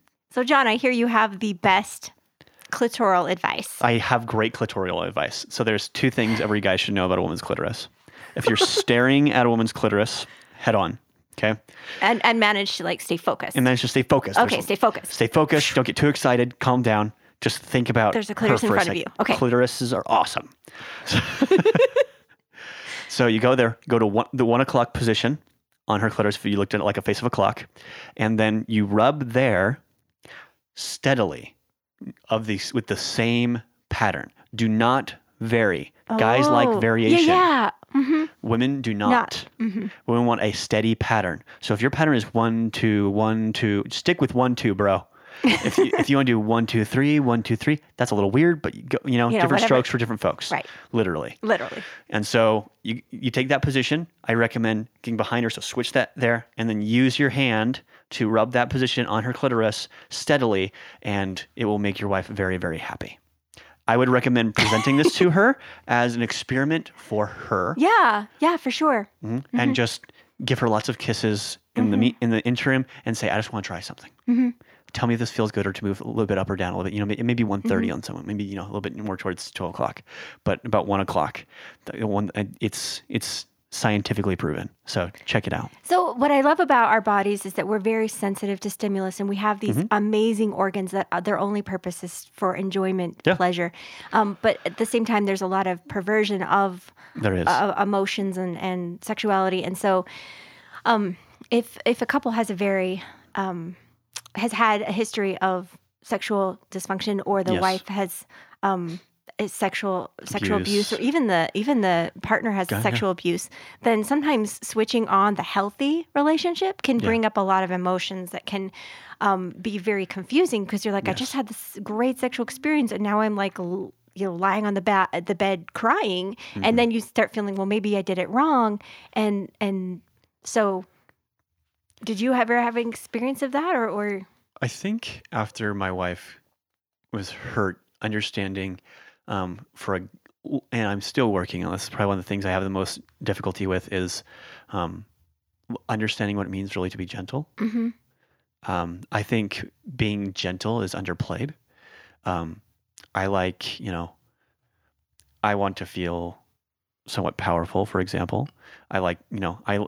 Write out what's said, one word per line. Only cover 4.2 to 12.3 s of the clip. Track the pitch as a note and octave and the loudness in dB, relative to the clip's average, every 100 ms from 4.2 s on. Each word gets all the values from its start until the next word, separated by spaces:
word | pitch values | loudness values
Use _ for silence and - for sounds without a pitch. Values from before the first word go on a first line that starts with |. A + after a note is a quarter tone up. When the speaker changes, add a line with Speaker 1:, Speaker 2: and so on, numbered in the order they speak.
| A2+ | 0
Speaker 2:
great | A2 A2+ | 0 0
clitoral | - A2 G2+ F#2 E2+ F2 | 0 -4 -2 -2 -2 -2
advice. | A#2+ - - - | -2 -4 -6 -8
So | - | -2
there's | A2 G#2 - | 0 0 -2
two | - B2+ | 0 0
things | - A2+ A2 | 2 0 0
every | G#2 G#2 | 0 2
guy | G2 F#2 | 2 2
should | - | 0
know | G2 F2+ | 0 2
about | F#2 | 2
a | |
woman's | F#2 E2+ | 0 -4
clitoris. | - - - A#2+ - _ - - - - | -6 -4 -4 -6 -12 _ -20 -20 -12 -4
If | - | 0
you're | A2 | 2
Speaker 1:
<laughs> | F#4 - | 2 0
Speaker 2:
staring | A3 A#2+ B2+ C#3 D3 | 4 4 6 6 4
at | B2 A#2+ | 4 4
a | |
woman's | A#2 A2+ | 4 0
clitoris | - G#2+ G#2 A2 - - - - - | 0 2 2 2 -2 -10 -16 -20 -2
head | A#2+ G#2+ | 2 2
on, | F2 A2+ _ _ _ - | 0 -4 _ _ _ -2
okay? | G#2+ G#2+ _ - - - | 0 0 _ -20 -16 0
Speaker 1:
And, | G3 A#3 | 2 4
and | A#3+ | 2